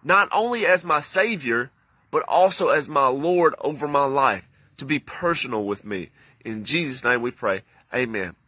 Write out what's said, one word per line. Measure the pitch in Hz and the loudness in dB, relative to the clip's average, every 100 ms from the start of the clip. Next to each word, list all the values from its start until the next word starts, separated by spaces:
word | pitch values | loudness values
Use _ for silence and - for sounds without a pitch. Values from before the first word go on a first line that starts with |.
not | - 190 - | 4 4 4
only | 196 233 240 180 | 0 0 0 2
as | 185 170 | 2 2
my | 151 | -2
Savior, | 139 185 214 208 131 117 123 _ _ _ _ | 0 0 0 -2 -2 -2 -2 _ _ _ _
but | 151 - | -4 0
also | 160 185 180 175 | 4 4 2 2
as | 151 147 | 2 2
my | 147 135 | 2 2
Lord | 135 160 180 160 - | 2 0 4 4 2
over | - 151 147 | -6 -4 -2
my | 143 139 | 0 2
life, | 139 135 98 - _ _ - | 2 2 0 -8 _ _ -16
to | 139 | -6
be | 147 | -6
personal | - - 175 165 135 113 | -6 -4 -2 -2 -4 -4
with | 101 101 | -4 -6
me." | 107 98 82 _ _ _ - | -6 -8 -8 _ _ _ -12
In | 110 | -10
Jesus' | 104 156 156 127 | -4 -4 -4 -4
name | 120 120 | 0 0
we | 120 | -2
pray. | 123 110 95 - _ _ | -4 -4 -4 -6 _ _
Amen. | 123 123 107 92 - | -4 -2 -4 -8 -10